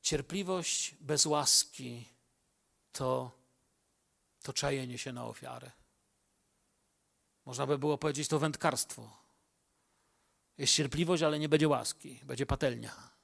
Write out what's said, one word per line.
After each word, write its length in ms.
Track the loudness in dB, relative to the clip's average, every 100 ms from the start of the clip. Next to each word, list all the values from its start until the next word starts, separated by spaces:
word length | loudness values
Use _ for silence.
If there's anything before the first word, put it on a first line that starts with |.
Cierpliwość 920 | 0 -2 -2 -4 -2 -2 0 -2 -4 -8
bez 260 | 0 2 4
łaski 800 | 4 4 4 2 -6 -10 -10 -14 _ _ _ _ _ _ _ _
to, 400 | -4 0 0 -2 -14 _ _ _ _ _ _ _ _ _ _
to 100 | -6
czajenie 440 | -2 -2 -2 -4 -8
się 160 | -8
na 120 | -8 -10
ofiarę. 460 | -10 -12 -12 -16 -20 _ _ _ _ _ _ _ _ _ _ _ _ _ _ _ _ -12
Można 220 | -4 0
by 100 | 2
było 200 | 2 0
powiedzieć, 300 | 0 -2 0
to 120 | 2
wędkarstwo. 760 | 2 2 0 2 -4 -6 -16 -20 _ _ _ _ _ _ _ _ _ _ _ _ _ -2
Jest 160 | 2
cierpliwość, 500 | 4 2 0 2 4
ale 160 | 4 2
nie 100 | 4
będzie 180 | 6 6
łaski. 520 | 4 0 -8 -14 -16
Będzie 220 | -10 -6 -2
patelnia. 640 | 0 0 -2 -10 -14 -20 _